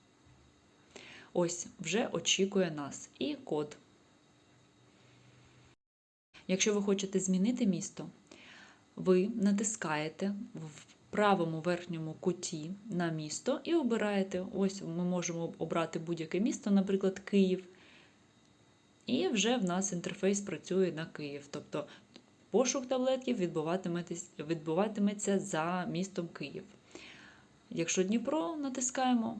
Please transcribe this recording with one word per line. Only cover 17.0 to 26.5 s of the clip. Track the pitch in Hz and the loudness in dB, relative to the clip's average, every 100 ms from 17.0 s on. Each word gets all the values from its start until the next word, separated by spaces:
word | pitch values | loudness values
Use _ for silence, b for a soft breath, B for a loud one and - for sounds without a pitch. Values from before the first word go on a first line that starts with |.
| 190 190 | 2 0
Київ. | - 202 185 185 - B B B B B B _ _ _ _ _ _ _ - | 2 4 6 2 -4 B B B B B B _ _ _ _ _ _ _ -2
І | 131 359 | 0 2
вже | 220 214 254 | 2 2 2
в | |
нас | 180 180 196 | 2 0 -2
інтерфейс | 175 - 170 190 202 | -4 -6 0 0 0
працює | 202 - - 185 180 | -2 -8 -2 2 2
на | 151 160 | 0 -6
Київ. | - 147 143 - | -8 -8 -8 -10
Тобто | 151 - 151 - B - - - _ _ | -12 -6 -6 -6 B -20 -20 -20 _ _
пошук | 208 254 277 254 | 4 4 2 0
таблетків | 262 262 262 247 208 | 0 2 2 0 0
відбуватиметесь-, | 175 160 151 185 185 175 170 170 - - 151 | 0 0 0 -2 0 -4 -4 -8 -10 -12 -4
відбуватиметься | 165 160 160 208 208 202 208 202 196 | -4 0 2 2 2 0 2 0 0
за | 196 156 170 180 170 | 2 0 0 0 -2
містом | 160 190 - 170 | -2 -2 -4 -6
Київ. | - 139 | -8 -10